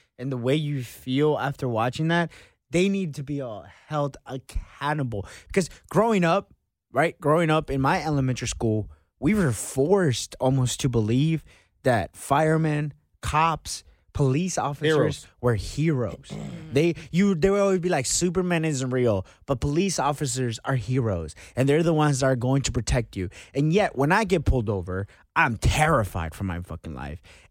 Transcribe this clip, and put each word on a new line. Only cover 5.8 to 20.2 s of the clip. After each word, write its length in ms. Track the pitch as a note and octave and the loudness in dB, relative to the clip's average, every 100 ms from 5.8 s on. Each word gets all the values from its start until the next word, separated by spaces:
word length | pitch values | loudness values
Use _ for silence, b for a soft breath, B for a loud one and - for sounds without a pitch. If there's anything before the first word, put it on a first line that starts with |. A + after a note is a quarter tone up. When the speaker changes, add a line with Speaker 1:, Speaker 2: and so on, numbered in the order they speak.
| B | B
Speaker 1:
growing 360 | F3 A3+ G#3+ E3+ | 2 4 4 4
up, 280 | F#3 G3 _ _ _ _ | 2 -2 _ _ _ _
right, 280 | B2 E3 - | 0 0 0
growing 280 | C#3+ D#3 E3 | 2 2 4
up 200 | D#3 D#3 | 2 0
in 80 | C3+ | 0
my 240 | C3+ F3+ | 0 0
elementary 440 | D#3 C#3+ C3 B2 A#2+ | 0 0 0 -2 -4
school, 400 | - A#2 G#2+ G2+ b b - | -2 0 0 -4 b b -4
we 140 | C#3+ | 0
were 200 | G#3+ D#3+ | 2 2
forced 800 | A2 - - C#3+ G3+ E3+ A#2 - - | 0 -4 0 2 4 2 0 -6 -2
almost 420 | C3 C3+ B2 - | 0 2 0 0
to 80 | C#3+ | 0
believe 540 | A#2 G#2+ B2 D#3 D#3+ - b b b | 0 2 2 2 0 -6 b b b
that 320 | C3 A#2 E2+ - | 0 0 -2 -8
firemen, 760 | - C#3+ D#3 D#3+ D#3+ D3+ D3+ - _ _ | -2 2 4 2 2 -2 -4 -8 _ _
cops, 600 | - D3+ E3 D3+ - - - _ _ | -2 2 2 0 -6 -14 -14 _ _
police 440 | - C#3 C3+ F3+ - | 0 2 2 0 -2
officers 380 | C3 D3 D3+ D3+ | -4 -2 0 2
Speaker 2:
Heroes. 320 | C3 C#3+ - - | 2 -2 -12 -4
Speaker 1:
were 140 | B2 A2 | 0 0
heroes. 720 | - - E3 C#3 A2 - - | -2 -2 0 0 -2 -8 -14
Speaker 3:
Mm-hmm. 420 | - - - - | -12 -12 -12 -4
Speaker 1:
They, 220 | A#2+ E3+ E3 B | 0 0 -2 B
you, 240 | E3 G3+ F3+ | 2 2 4
they 140 | F#3+ | 2
would 100 | G3+ | 2
always 200 | G3 F#3 | 2 2
be 80 | F3 | 0
like, 160 | E3 C3 | -2 0
"Superman 580 | - F3+ F3+ F3+ E3+ | 0 0 0 0 0
isn't 260 | D#3+ C#3 C3 | 0 -2 -2
real, 360 | B2+ B2 G2 - b - | 2 2 2 -2 b -6
but 140 | C#3 | -2
police 400 | C#3+ D3+ G3 E3 | 0 0 0 0
officers 580 | C#3+ D3 | -2 -2